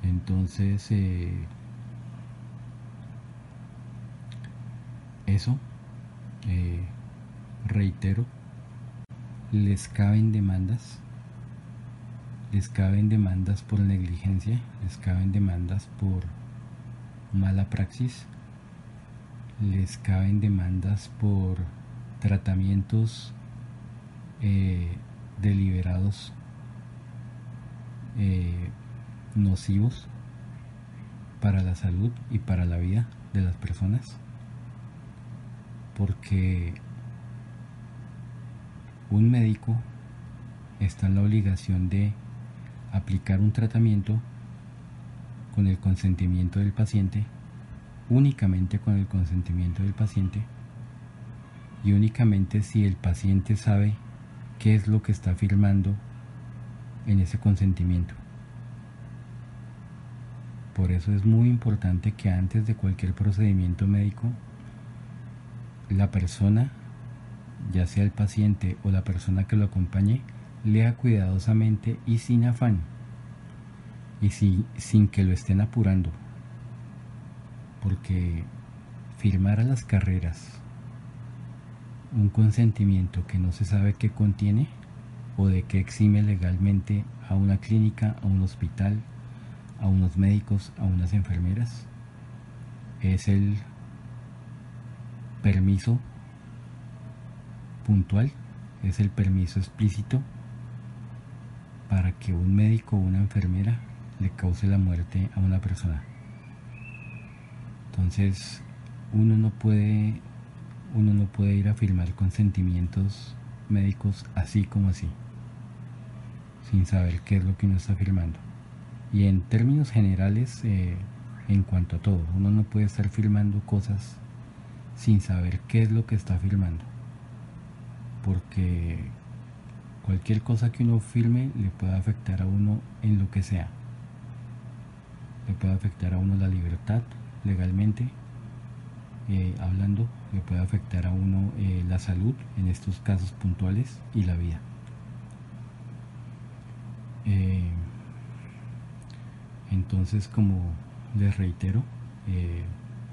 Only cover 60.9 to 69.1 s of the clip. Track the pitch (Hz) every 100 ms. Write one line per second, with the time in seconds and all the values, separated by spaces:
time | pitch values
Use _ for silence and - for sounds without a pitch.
60.9 | 90 101 101 101 113 120 120 117 104 92
61.9 | 90 107 - 101 92 92 110 107 110 95
62.9 | 95 90 87 101 95 107 95 90 87 98
63.9 | 101 101 101 117 120 - - - - -
64.9 | - - - - - - - - - -
65.9 | 98 98 98 90 - 101 107 135 - -
66.9 | - - - - - - - - 90 87
67.9 | - 101 - 104 - 104 98 90 - 101
68.9 | 95 92